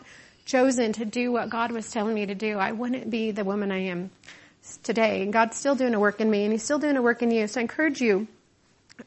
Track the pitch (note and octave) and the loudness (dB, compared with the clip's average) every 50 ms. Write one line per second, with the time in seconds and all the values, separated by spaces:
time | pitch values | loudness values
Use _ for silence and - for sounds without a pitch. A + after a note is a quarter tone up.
0 | - - - - - - _ _ _ - - B3+ B3+ C4 B3+ A#3+ A#3+ A3 G#3 G#3+ | -6 -16 -20 -20 -20 -20 _ _ _ 0 2 4 4 4 4 2 0 0 0 -2
1 | A#3+ G#3 - B3 B3 B3 A#3+ A#3 G#3 A3 A#3 A#3 A#3 A#3+ A#3 A3+ G#3+ - - A#3+ | -4 -4 -2 -2 -2 0 0 0 -2 -2 -2 -2 -2 -2 -2 -6 -8 -6 -4 -2
2 | G3+ A3 A3+ G#3+ G#3 F#3+ G3+ F#3+ A3 G#3+ G#3+ G3+ F#3+ G3+ A3+ G#3+ B3 B3 B3+ C4 | -2 0 0 -2 -2 -4 -4 -4 -2 -2 -2 0 -2 -2 -2 -4 -4 -2 -4 -4
3 | - A3 A3 A3+ A3 A3 G3+ A3 G3+ F#3+ G3+ G#3 G#3 G3 F#3+ F#3 F#3+ F#3+ F3 F3 | -4 -4 -2 -2 -2 -2 -2 -2 -2 -2 0 -2 -2 -2 -2 -2 -2 -2 -4 -4
4 | F#3 F#3+ - _ - - - - - - _ _ - - - - - - G#3 A3+ | -6 -8 -10 _ -20 -20 -20 -20 -20 -20 _ _ -20 -20 -20 -10 -6 -2 0 2
5 | A3+ G#3+ G3+ F#3+ F#3+ G3+ G#3 A3+ A3+ A3 - - - C#4 C#4+ A#3+ C4 B3 A#3 G#3 | 2 2 2 0 -2 0 2 2 2 2 0 -2 0 0 0 2 2 2 2 4
6 | G#3 G#3 G3+ - A3 A3 G#3+ G3+ G#3 G#3 A3 A3 A3 - D4 D4 D4 D4 C#4+ C4 | 2 2 2 2 2 2 2 2 2 0 0 -2 0 0 0 0 2 2 2 2
7 | A#3+ A#3 A#3 A#3+ B3 A#3 A#3 A3+ G#3+ G#3 - B3+ A#3 A3+ - - D#4 D#4+ C#4 - | 4 2 2 2 2 2 2 2 0 0 -2 -4 -4 -4 -2 0 0 0 0 0
8 | B3+ A3+ G3+ F#3+ A3 - - _ _ _ _ _ _ _ _ _ _ _ - - | 2 2 2 2 0 -4 -12 _ _ _ _ _ _ _ _ _ _ _ -20 -14
9 | A3+ | -2